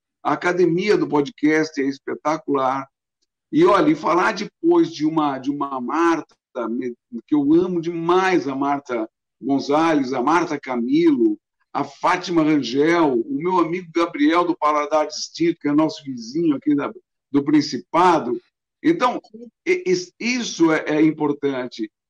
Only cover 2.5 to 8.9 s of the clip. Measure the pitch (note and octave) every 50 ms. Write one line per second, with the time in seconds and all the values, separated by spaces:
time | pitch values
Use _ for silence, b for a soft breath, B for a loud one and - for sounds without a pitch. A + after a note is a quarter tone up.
2.5 | C#3+ C3+ C3 B2+ C3+ C#3 C#3 _ _ _ _ _ _ _ _ _ _ _ _ -
3.5 | - D3+ F3 G3 G#3 F#3 D#3+ D3+ D#3+ D#3 E3 D#3 E3+ F3 G3+ A3 G3+ G3 G#3 -
4.5 | _ - E3 E3+ F3 E3+ E3 E3 - C#3+ D3+ D#3 D#3+ D#3 D3+ C#3+ C3+ C3 B2 C#3+
5.5 | C#3+ C#3+ C#3 C#3 C3+ B2+ B2 B2+ C#3+ D#3+ E3+ E3+ E3 D3+ - _ _ _ _ _
6.5 | - B2 A2+ G#2+ A#2 C3 C3 B2 A#2+ _ _ - A#2+ A#2 _ - D3+ D3 C#3 C#3+
7.5 | D#3+ F3 F#3 F#3 F3+ E3+ D#3+ E3+ F3 E3 E3 E3+ F3 F#3 F#3+ F#3 F3+ D#3 C3 C#3
8.5 | C#3 C3+ C#3 C#3 C#3+ C#3 - -